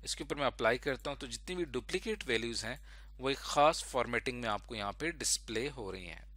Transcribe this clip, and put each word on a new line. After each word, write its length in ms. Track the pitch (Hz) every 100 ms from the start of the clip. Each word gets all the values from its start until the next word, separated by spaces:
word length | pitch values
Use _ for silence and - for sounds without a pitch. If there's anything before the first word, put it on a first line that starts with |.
इसके 200 | - -
ऊपर 100 | 151
मैं 120 | 147 135
अप्लाई 320 | - 113 123
करता 320 | - 127 -
हूँ 80 | 139
तो 80 | 135
जितनी 300 | 117 - 180
भी 80 |
डुप्लीकेट 640 | 165 123 113 185 127 107 -
वैल्यूज 380 | 113 117 110
हैं 160 | 110 123 - - - -
वो 100 | 127
एक 80 | 135
ख़ास 440 | - - 147 165
फॉर्मेटिंग 580 | - 131 117 120 120 123
में 60 | 117
आपको 260 | 104 -
यहाँ 180 | 117 101
पे 180 | 101 156
डिस्प्ले 560 | 160 113 - - 110 135
हो 220 | 131 101
रही 160 | 92 90
हैं। 200 | 85 -